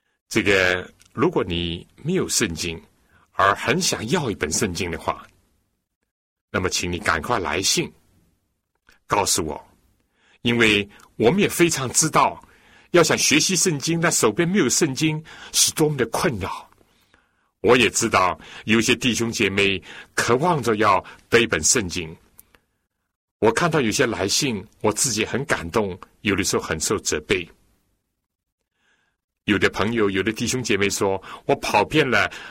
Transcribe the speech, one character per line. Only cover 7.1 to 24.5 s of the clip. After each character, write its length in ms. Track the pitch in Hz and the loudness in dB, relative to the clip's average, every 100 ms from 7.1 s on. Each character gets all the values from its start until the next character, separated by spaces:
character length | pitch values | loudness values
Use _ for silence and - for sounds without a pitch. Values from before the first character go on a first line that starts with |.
| 82 | -2
快 180 | 76 120 | -2 -2
来 220 | 82 80 | -2 -2
信 280 | 98 - 156 - _ _ _ _ _ _ _ _ _ _ _ | -2 -2 -4 -10 _ _ _ _ _ _ _ _ _ _ _
告 180 | 104 95 | 0 2
诉 200 | - 80 | 0 -4
我， 200 | 73 - _ _ _ _ _ _ _ | -8 -14 _ _ _ _ _ _ _
因 160 | 117 117 | -2 2
为 300 | 110 104 101 - - - | 4 4 0 -12 -20 2
我 160 | 113 | 2
们 80 | 180 | 4
也 80 | 156 | 0
非 220 | - 170 | 2 2
常 200 | 160 127 | 2 -4
知 160 | - 156 | -2 0
道， 360 | 151 123 82 - _ _ - _ | 2 2 -2 -18 _ _ -20 _
要 100 | 175 | 4
想 160 | 160 117 | 4 2
学 220 | - 147 | 2 2
习 160 | - 185 | 2 0
圣 240 | 190 147 | 0 -2
经， 220 | - 165 | -2 0
但 100 | 170 | 0
手 180 | - 120 | 2 0
边 160 | 104 170 | 2 0
没 120 | 202 | 2
有 100 | 135 | 2
圣 260 | - - | 2 0
经 300 | 127 160 156 156 - - | 0 -2 -2 -8 -20 -6
是 180 | - - | 0 0
多 160 | - 156 | 2 0
么 80 | 143 | 2
的 100 | 117 | -2
困 300 | - - 113 | 0 -2 -2
扰。 300 | 92 - - _ _ _ _ _ _ _ _ _ | -6 -8 -16 _ _ _ _ _ _ _ _ _
我 160 | 95 127 | 4 6
也 120 | 104 | 4
知 200 | - 113 | 2 2
道 280 | 101 92 82 - - - | 2 2 -2 -10 -16 0
有 160 | 113 | 2
些 120 | 113 | 4
弟 220 | 120 127 107 | 2 0 0
兄 160 | 117 | -2
姐 180 | 113 101 | 0 0
妹 320 | 98 98 95 - - - | 2 0 0 -8 -20 -10
渴 220 | - - 123 | -4 0 2
望 260 | 170 160 | 2 0
着 140 | 117 107 | 0 2
要 280 | 107 95 - - _ | 4 2 0 -20 _
得 100 | 117 | 2
一 80 | 113 | 2
本 160 | 85 | 0
圣 240 | 78 131 95 | 2 0 0
经， 260 | 90 80 85 _ _ - _ _ _ _ _ _ _ _ _ | -6 -10 -14 _ _ -20 _ _ _ _ _ _ _ _ _
我 120 | 107 | 2
看 180 | 113 170 | 2 0
到 100 | 160 | 2
有 120 | 113 | 0
些 140 | 95 127 | 2 0
来 220 | 92 98 | 0 -2
信， 380 | - 147 | -2 -2